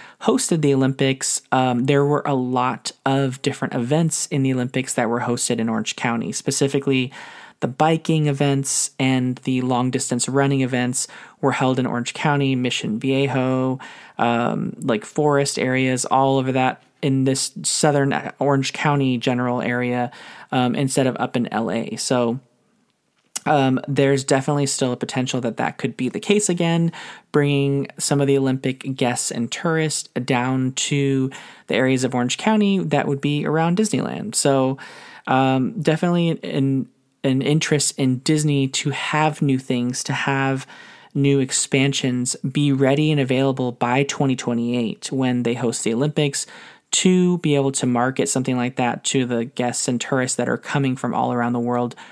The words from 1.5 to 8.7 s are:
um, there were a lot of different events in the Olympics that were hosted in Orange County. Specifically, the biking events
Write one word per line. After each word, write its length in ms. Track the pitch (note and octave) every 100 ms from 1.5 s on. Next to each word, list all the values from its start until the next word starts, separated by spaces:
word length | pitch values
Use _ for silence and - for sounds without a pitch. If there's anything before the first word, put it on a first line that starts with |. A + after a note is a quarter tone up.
um, 340 | C3 B2+ B2 C3+
there 180 | C#3+
were 200 | C#3+ D3 -
a 80 |
lot 560 | C3+ B2+ B2 B2 A2+ - - -
of 340 | C3+ C#3 B2+
different 320 | - B2 C3+
events 540 | C3+ A#2+ D3+ E3 - -
in 100 | D3
the 100 | C3+
Olympics 400 | B2+ B2 C3+ B2+
that 140 | - A2+
were 120 | A#2
hosted 400 | A#2+ A#2+ - A#2+
in 80 | A2+
Orange 260 | A2 A2
County. 380 | - B2 A#2 G#2+
Specifically, 800 | - - C3 C#3 C#3+ C3+ C3 B2+ - - - - -
the 80 | -
biking 580 | B2+ D#3 E3 - D#3+ D3
events 640 | C#3 C#3+ C#3 C3+